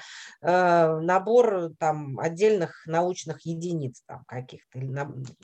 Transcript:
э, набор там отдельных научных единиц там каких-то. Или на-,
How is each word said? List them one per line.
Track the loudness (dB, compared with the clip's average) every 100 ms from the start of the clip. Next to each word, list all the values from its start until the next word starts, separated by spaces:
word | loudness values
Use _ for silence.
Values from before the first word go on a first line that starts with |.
| -10 -18 -18 -6
э, | 0 4 6 6 4 2
набор | 2 2 4 4 4 2 -2 -2
там | -2 -2 -4 -4
отдельных | -4 2 2 4 0 -6 -4
научных | 0 0 -2 -8 -10
единиц | -8 -6 -4 -4 -4 -10 -18
там | -20 -14
каких-то. | -12 -12 -18 _ -10
Или | -8
на-, | -6 -8 -10 -14 -16